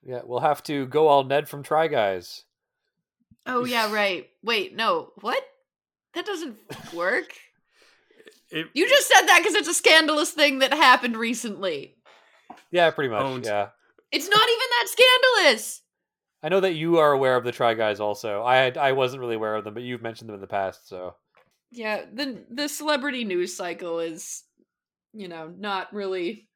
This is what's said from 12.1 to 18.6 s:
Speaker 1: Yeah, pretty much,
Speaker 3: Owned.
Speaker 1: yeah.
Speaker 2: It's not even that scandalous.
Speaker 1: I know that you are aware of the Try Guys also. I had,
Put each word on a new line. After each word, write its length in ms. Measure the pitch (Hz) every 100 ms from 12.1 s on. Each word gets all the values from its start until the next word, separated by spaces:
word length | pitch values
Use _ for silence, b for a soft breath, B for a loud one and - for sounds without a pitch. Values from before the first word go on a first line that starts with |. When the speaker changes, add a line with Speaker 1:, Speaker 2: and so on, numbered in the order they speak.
| b b b b - _
Speaker 1:
Yeah, 200 | 175 170
pretty 200 | 156 135
much, 120 | 107
Speaker 3:
Owned. 220 | 135 127
Speaker 1:
yeah. 240 | 117 104 101 _ _ _ _
Speaker 2:
It's 180 | 285 339
not 200 | 415 466
even 100 | 453 508
that 180 | 480 392
scandalous. 920 | - 508 508 523 466 320 220 - - _ _ _ _ _ _
Speaker 1:
I 60 | 156
know 120 | 190
that 140 | 190
you 240 | 160 165 170
are 140 | 151
aware 240 | 139 135 127
of 80 |
the 80 | 117
Try 220 | - 120
Guys 260 | 113 110 101
also. 420 | 104 101 113 101
I 140 | 117
had, 220 | 131